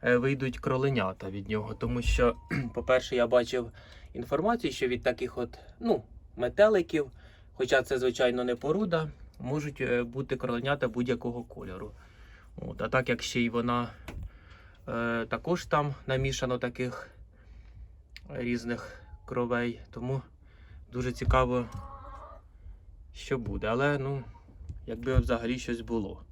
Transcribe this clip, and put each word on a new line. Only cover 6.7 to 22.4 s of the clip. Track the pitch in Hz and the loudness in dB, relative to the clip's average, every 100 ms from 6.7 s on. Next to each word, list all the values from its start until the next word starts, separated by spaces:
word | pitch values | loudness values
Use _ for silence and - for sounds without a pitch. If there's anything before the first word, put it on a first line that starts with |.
| 214 170 156 139 - - - - | 8 2 0 -2 -6 -20 -20 -20
хоча | - 131 135 | -4 2 4
це, | - 131 | 4 2
звичайно, | 127 120 127 123 | 2 4 2 4
не | 123 123 | 0 0
поруда, | 139 180 214 165 156 - - - | 0 0 2 0 -2 -8 -18 -10
можуть, | 123 147 151 143 | -4 -2 -4 -4
е, | 127 123 | 0 2
бути | 120 123 131 127 | 0 -4 -4 -4
кроленята | 123 120 127 143 127 | -2 -2 0 0 0
будь-якого | 113 123 120 123 120 | 0 0 0 -2 -6
кольору. | 117 - 98 92 107 - - - - - - - | -10 -12 -10 -10 -10 -14 -20 -20 -20 -20 -18 -12
От. | - - | -10 -6
А | 113 | 0
так | 131 123 | 2 2
як | 120 | 0
ще | - 123 | 0 0
й | 117 | 2
вона, | 120 120 120 117 - - - - - - - - - - | 2 2 0 0 -8 -12 -10 -12 -14 -20 -20 -20 -18 -6
е, | 117 117 117 113 | -2 0 -2 -2
також | 113 - 175 | -4 0 -2
там | - 156 147 135 - | 2 2 2 -4 -2
намішано | 131 135 131 127 123 | 0 0 0 -2 0
таких | 123 123 127 - - - - - - - - - - - - - - | -2 -2 -4 -4 -12 -18 -20 -20 -20 -20 -20 -20 -20 -20 -20 -20 -12
різних | 139 120 120 117 120 - - - - | -6 0 0 0 -4 -6 -16 -18 -18
кровей, | - 123 120 120 120 117 - | -6 -2 0 2 0 -4 -10
тому | - 123 135 - - - - - - - | -8 -4 -4 -4 -18 -20 -20 -20 -20 -10
дуже | 123 123 | -4 -4
цікаво, | 120 127 131 127 123 117 - - - - - - - | -2 4 6 6 2 0 -8 -12 -14 -14 -14 -14 -18